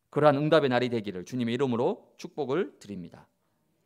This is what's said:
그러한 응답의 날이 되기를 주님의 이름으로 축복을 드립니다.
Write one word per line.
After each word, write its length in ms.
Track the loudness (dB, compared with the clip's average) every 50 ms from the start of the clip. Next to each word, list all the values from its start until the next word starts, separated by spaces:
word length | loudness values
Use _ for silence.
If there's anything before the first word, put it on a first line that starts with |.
| _ _
그러한 240 | 0 4 4 4 4
응답의 340 | 4 4 4 4 4 4 4
날이 200 | 2 2 0 0
되기를 360 | -2 -4 -4 -6 -8 -8 -10
주님의 300 | -8 -6 -4 -4 -2 -2
이름으로 580 | 0 0 0 0 0 0 -2 -2 -6 -10 _ _
축복을 600 | -18 -18 -12 -10 -8 -6 -4 -2 -4 -4 -6 -10 -16
드립니다. 480 | -16 -14 -14 -14 -14 -16 -18 -20 -20 _ _ _ _ _ _ _ _ _ _ _ _